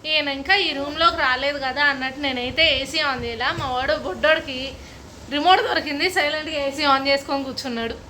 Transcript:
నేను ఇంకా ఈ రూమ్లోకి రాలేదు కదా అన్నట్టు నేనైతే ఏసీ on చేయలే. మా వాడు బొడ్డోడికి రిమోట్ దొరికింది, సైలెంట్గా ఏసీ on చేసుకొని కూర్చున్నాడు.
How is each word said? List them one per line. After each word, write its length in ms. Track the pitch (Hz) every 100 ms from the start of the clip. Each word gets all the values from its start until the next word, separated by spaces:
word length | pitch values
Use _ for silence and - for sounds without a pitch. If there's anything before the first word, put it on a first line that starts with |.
| 311
నేను 200 | 311 285 269
ఇంకా 160 | 277 403 339
ఈ 20 | 277
రూమ్లోకి 400 | 285 311 330 330
రాలేదు 340 | 269 254 277 285
కదా 180 | 269 254 294
అన్నట్టు 280 | 269 262 269
నేనైతే 380 | 277 254 247 254 320 277
ఏసీ 200 | 285 311 294
on 100 | 254
చేయలే. 240 | 233 226 262 330
మా 80 | 277
వాడు 180 | 254 269 311
బొడ్డోడికి 520 | 262 349 294 320 320 254 269 262 - - - - -
రిమోట్ 280 | 285 320 381 440
దొరికింది, 400 | 320 285 285 359
సైలెంట్గా 420 | 370 294 311 311 302 277
ఏసీ 160 | 277 294
on 80 | 269 277
చేసుకొని 360 | 277 277 277 262
కూర్చున్నాడు. 480 | - 269 233 226 226